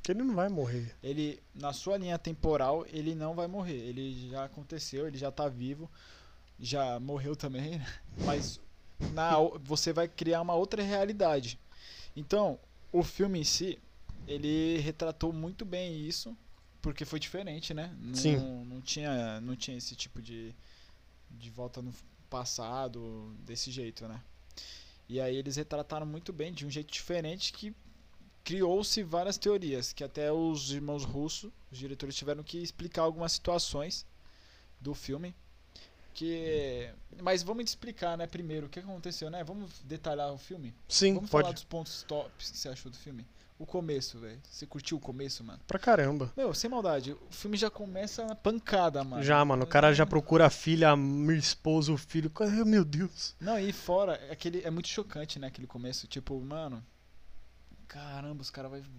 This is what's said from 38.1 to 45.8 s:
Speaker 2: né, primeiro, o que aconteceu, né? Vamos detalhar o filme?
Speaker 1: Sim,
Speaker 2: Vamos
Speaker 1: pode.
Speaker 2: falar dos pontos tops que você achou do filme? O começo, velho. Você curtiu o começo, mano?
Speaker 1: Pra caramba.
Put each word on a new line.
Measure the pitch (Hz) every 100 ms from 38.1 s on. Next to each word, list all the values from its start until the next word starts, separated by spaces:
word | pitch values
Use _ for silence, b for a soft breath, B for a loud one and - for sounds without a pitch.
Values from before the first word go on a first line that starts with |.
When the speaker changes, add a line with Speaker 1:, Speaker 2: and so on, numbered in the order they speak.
| 170
Speaker 2:
né, | 165
primeiro, | 175 165 156 147
o |
que | -
aconteceu, | 196 185 170 - 156
né? | 175
Vamos | 160 202 190 -
detalhar | 135 156 160 147 143
o | 139
filme? | - 185 123 - -
Speaker 1:
Sim, | - 196
Speaker 2:
Vamos | 190 208
Speaker 1:
pode. | 151
Speaker 2:
falar | 175
dos | 170
pontos | - 165 151 -
tops | - 147 123 - -
que | -
você | 139
achou | 127 131
do | 123
filme? | - 123 113 b b -
O | 160
começo, | 185 165 143 131 117
velho. | 113 117 -
Você | - 147
curtiu | 147 - 156
o |
começo, | - 127 139 -
mano? | 113 - -
Speaker 1:
Pra |
caramba. | 190